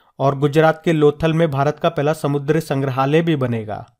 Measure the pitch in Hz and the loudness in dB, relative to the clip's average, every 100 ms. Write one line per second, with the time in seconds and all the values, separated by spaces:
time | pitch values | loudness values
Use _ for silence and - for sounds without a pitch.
0 | _ - 135 139 143 147 160 156 180 160 | _ -2 -2 0 0 4 2 2 0 2
1 | 147 147 165 160 165 135 143 151 170 160 | 2 2 0 2 0 0 -2 0 -2 -2
2 | 143 156 143 143 139 156 156 139 135 127 | -2 -2 -2 -2 0 -2 0 -4 -2 -2
3 | 135 156 170 151 123 117 107 101 110 | 0 2 2 0 -2 -4 -6 -10 -12